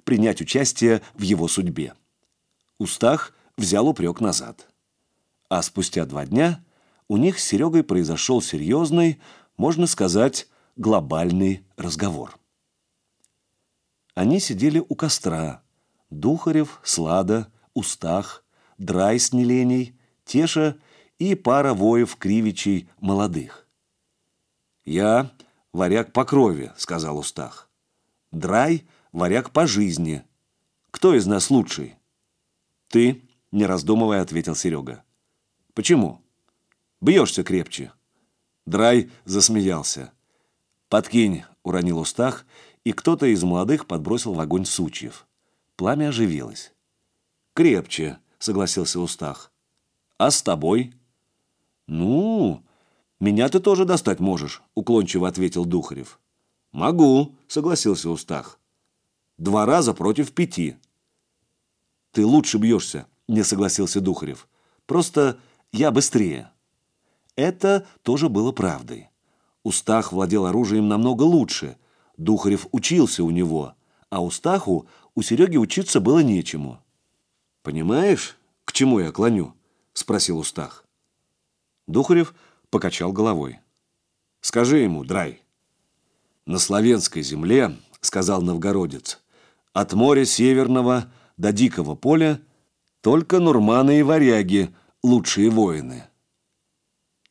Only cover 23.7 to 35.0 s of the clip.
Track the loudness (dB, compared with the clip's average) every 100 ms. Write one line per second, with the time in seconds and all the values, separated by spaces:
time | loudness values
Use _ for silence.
23.7 | _ _ _ _ _ _ _ _ _ _
24.7 | _ -6 -2 2 2 0 _ _ _ _
25.7 | -4 0 0 -2 -2 2 4 2 0 -8
26.7 | -12 -10 -8 -6 -8 -10 -12 -14 -16 -20
27.7 | _ _ _ _ _ _ -8 0 2 2
28.7 | 0 -6 _ _ -4 0 0 0 0 2
29.7 | 2 -2 -2 -6 -6 -12 _ _ _ _
30.7 | _ _ 0 4 4 2 0 2 2 0
31.7 | -6 -12 -16 _ _ _ _ _ _ _
32.7 | _ _ 2 2 0 _ _ _ -2 0
33.7 | 0 0 2 2 0 -2 -4 -6 -4 -4
34.7 | -6 -10 -16